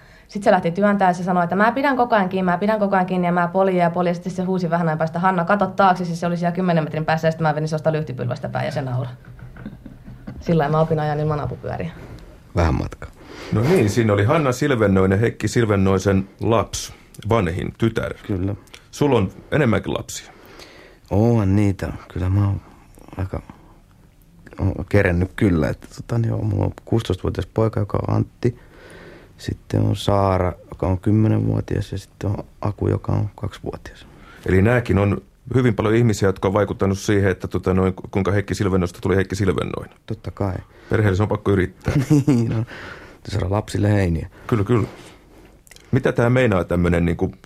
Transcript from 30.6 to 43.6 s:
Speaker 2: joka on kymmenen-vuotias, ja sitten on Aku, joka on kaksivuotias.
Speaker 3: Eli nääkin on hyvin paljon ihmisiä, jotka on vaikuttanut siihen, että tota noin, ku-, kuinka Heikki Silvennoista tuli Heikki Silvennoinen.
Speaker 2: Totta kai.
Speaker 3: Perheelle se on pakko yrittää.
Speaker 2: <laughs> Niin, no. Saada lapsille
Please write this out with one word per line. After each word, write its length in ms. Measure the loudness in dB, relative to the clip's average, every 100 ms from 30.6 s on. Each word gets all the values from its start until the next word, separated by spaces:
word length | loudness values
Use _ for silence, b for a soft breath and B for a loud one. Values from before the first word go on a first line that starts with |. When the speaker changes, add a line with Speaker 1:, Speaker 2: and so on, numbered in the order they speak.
| -14
Speaker 2:
joka 180 | -6 -2
on 120 | -2
kymmenen-vuotias, 920 | 2 2 2 2 0 -2 -2 -4 -4
ja 60 | -8
sitten 320 | -12 -8 -6
on 160 | -6 -8 -6
Aku, 260 | -6 -2 -2
joka 240 | -2 -2
on 180 | -2 -2 -6
kaksivuotias. 720 | -12 -10 -12 -12 -14 -20 -20 B B B 0
Speaker 3:
Eli 160 | 4
nääkin 360 | 6 4 2 2
on 240 | 2 0 -6 _ -4 2
hyvin 200 | 2 2
paljon 200 | 2 4
ihmisiä, 340 | 4 2 0
jotka 180 | 0 0
on 60 |
vaikuttanut 440 | 2 0 0 0 0
siihen, 320 | 0 2 2
että 160 | 0 -4
tota 260 | -4 0
noin, 200 | 2 2
ku-, 140 | -2 -6
kuinka 200 | -2 0
Heikki 240 | 0 -2 -2
Silvennoista 460 | 0 0 -2 -4
tuli 140 | 0 0
Heikki 200 | 0 -2
Silvennoinen. 600 | 0 0 -4 -8 -12 -18 -12
Speaker 2:
Totta 260 | -10 -10
kai. 240 | -6 -4 -4 -10 B B
Speaker 3:
Perheelle 260 | 0 2 2
se 60 |
on 60 | 0
pakko 220 | 0 0
yrittää. 420 | 2 0 -4 -2 -2 2
Speaker 2:
<laughs> 180 | 2 4
Niin, 220 | 2 2
no. 140 | -2 -4 B B B B B -8
Saada 200 | -4 -2
lapsille 440 | -2